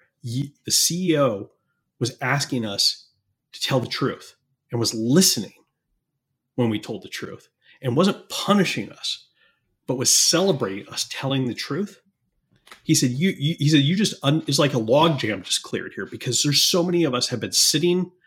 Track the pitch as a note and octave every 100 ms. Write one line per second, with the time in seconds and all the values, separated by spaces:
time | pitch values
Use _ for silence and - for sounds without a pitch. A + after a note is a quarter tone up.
0 | _ _ A#2 B2 C#3+ - - - - E3+
1 | F3+ D3+ C3+ G2+ G#2+ _ _ _ _ -
2 | A#2+ - C3 C#3+ - B2+ A2 G2+ - -
3 | - _ _ _ _ - - C3+ A#2 -
4 | B2+ - - - _ _ _ A#2+ A#2 A#2
5 | A2+ D#3 F#3+ - - - _ _ _ _
6 | _ _ _ _ _ - A#2 G#2+ - G#2
7 | - - - - - _ _ _ C3+ B2+
8 | F#3+ - - - - G3+ E3+ - E2+ -
9 | - - - _ _ _ _ _ - B2+
10 | A#2+ - - E3 G3 C#3+ G2+ G2 - -
11 | - - C#3 C3+ B2 G#2 - C#3+ G3+ -
12 | _ _ _ _ _ _ _ - - D3+
13 | C3 B2+ F#3 - D3 - C#3+ D#3 C#3 F#3+
14 | G#3 - C#3 D#3 - C#3 C#3+ C3 A2 C#3
15 | E3 C#3 A2 F#2+ - - - G2+ F2+ -
16 | F#2+ A2+ B2+ A#2 D3+ C#3 - F#3 F3 F3
17 | D#3 B2 - A#2 G#2 - - D#3 F3 F3+
18 | F3+ -